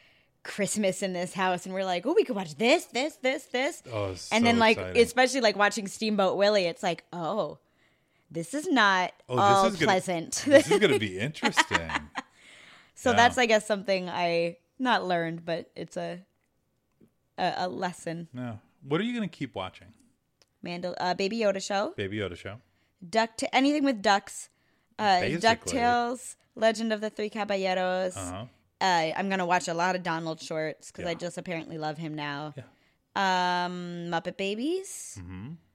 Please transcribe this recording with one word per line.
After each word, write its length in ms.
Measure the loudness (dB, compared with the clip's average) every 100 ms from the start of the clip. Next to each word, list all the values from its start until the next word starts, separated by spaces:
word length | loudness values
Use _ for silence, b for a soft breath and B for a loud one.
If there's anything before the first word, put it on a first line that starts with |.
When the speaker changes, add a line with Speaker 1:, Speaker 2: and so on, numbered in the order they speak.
| b b b _
Speaker 1:
Christmas 580 | -10 -2 -2 2 0 0
in 100 | -4
this 200 | -4 -6
house, 300 | -2 0 0 -4
and 80 |
we're 100 | -6
like, 220 | -2 -2 2
"Oh, 60 |
we 80 | 2
could 140 | 2 -2
watch 180 | -6 -2
this, 280 | 2 2
this, 320 | 2 -4 -4 -2
this, 300 | -2 -2 -4
this." 360 | -4 -2 -6 -8
Speaker 2:
Oh, 220 | -4 -4
it's 180 | -6 -2
Speaker 1:
And 120 | 2
Speaker 2:
so 40 | 4
Speaker 1:
then, 120 | 6
like, 160 | 6 4
Speaker 2:
exciting. 260 | 2 4
Speaker 1:
especially, 380 | 4 4 2 4
like, 160 | 2 4
watching 320 | 2 0 -6
Steamboat 480 | -4 -2 2 2 4
Willie, 300 | 4 4 2
it's 160 | -2
like, 180 | -4 -4 -8
"Oh, 460 | -8 -4 -2 -4 -8 _ _ _ _ _ _ _
this 220 | -10 -6
is 140 | -6 2
not 440 | 4 6 4 2 -4 -4
Speaker 2:
Oh, 60 | 4
this 60 |
Speaker 1:
all 220 | 6 6 4
Speaker 2:
is 60 |
gonna, 120 | 4 2
Speaker 1:
pleasant." 480 | 2 0 -4 -4
<laughs> 120 | -6 6
Speaker 2:
this 240 | 6 8
is 80 | 4
gonna 200 | 4 4
be 180 | 0 -2
interesting. 720 | -4 -2 0 2 2 0 -2 -6 -8 -12 -14 B B B B B B
Speaker 1:
So 160 | -4 2
Speaker 2:
Yeah. 60 | 6
Speaker 1:
that's, 220 | 6 6
I 80 | 4
guess, 200 | 4 2
something 420 | -2 0 -2 -2
I 500 | -2 0 2 0 -4 _ -4
not 260 | 0 2
learned, 400 | 2 0 0 -4
but 260 | -4 -6 -6
it's 220 | -12 -10 -8
a, 240 | -8 -10 -16 _ _ _ _ _ _ _ _ _ _ -4
a, 160 | -2 -2
a 120 | -4
lesson. 600 | -4 -6 -6 -8 -10 -10
Speaker 2:
Yeah. 220 | -10 -10 -10 -16 _
What 180 | -4 -2
are 40 |
you 100 | -2
gonna 120 | -4 -6
keep 280 | -6 -10
watching? 340 | -8 -10 -12 -20 -20 _ _ _ _ _ _
Speaker 1:
Mandal-, 300 | -10 -8 -8 -4
uh, 140 | -2
Baby 240 | 0 -2 0
Yoda 220 | 0 0
show. 280 | -2 -2 -2 -4
Speaker 2:
Baby 220 | -6 -4
Yoda 180 | -6 -8
show. 240 | -12 -14 _ _ _ _ -4
Speaker 1:
Duck, 320 | -2 -2 -4 -2
anything 320 | 2 2 2
with 160 | 0 2
ducks. 460 | 2 2 0 -14 -18 _ _ _ _ -2
Uh, 220 | 2 4
Speaker 2:
Basically. 260 | 2 2 2 2 -2
Speaker 1:
DuckTales, 640 | 0 2 2 0 -6 -12 -20 _
Legend 380 | 0 2 2 -2
of 80 | -2
the 80 | -4
Three 180 | -6 -6
Caballeros. 840 | -4 -4 -2 0 0 0 0 -2 -6
Speaker 2:
Uh-huh. 280 | -8 -10 -12 _ _ _
Speaker 1:
Uh, 340 | 2 2 2 -2
I'm 120 | -2
gonna 140 | -2 0
watch 220 | 0 0
a 60 |
lot 200 | -2 0 0
of 60 |
Donald 380 | -2 -4 -4 -8
shorts 500 | -8 -6 -6 -8 -14
'cause 140 | -10 -6
I 40 |
Speaker 2:
Yeah. 40 |
Speaker 1:
just 240 | -6 -8 -8
apparently 400 | -8 -8 -8 -8
love 180 | -6 -6
him 160 | -8
now. 400 | -6 -6 -8 -10 -12
Speaker 2:
Yeah. 1080 | -18 _ _ _ _ -2 0 2 2 0
Speaker 1:
Um, 440 | -2 -4 -8 -8 -4
Muppet 260 | -4 -4 -6
Babies. 840 | -4 -4 -4 -4 -6 -14 -14 -14
Speaker 2:
Mm-hmm. 340 | -12 -12 -12 -14 _